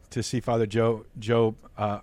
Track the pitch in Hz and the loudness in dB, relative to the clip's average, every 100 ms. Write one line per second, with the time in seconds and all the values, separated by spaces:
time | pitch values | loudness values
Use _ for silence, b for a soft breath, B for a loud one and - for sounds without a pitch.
0 | - 120 110 127 - 117 110 110 113 110 | -12 -8 -4 -4 -2 0 0 2 2 0
1 | - - 107 117 110 110 - - 104 104 | -6 -10 0 2 2 0 -12 -6 -4 -4